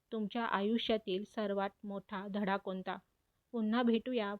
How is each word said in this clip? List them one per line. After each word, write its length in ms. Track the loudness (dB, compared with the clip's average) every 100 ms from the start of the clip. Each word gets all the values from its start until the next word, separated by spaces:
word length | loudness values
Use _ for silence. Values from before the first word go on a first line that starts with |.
| _
तुमच्या 340 | -4 -2 -2 0
आयुष्यातील 800 | 2 2 2 2 0 2 -4 -4 -4
सर्वात 340 | -2 0 -2 -4
मोठा 440 | -10 -10 -8 -8 -4
धडा 300 | -2 0 0
कोणता. 380 | 0 -6 -4 -6 -8 _ _ _ _
पुन्हा 320 | -2 2 4
भेटूया 520 | 4 4 2 -2 -2 -4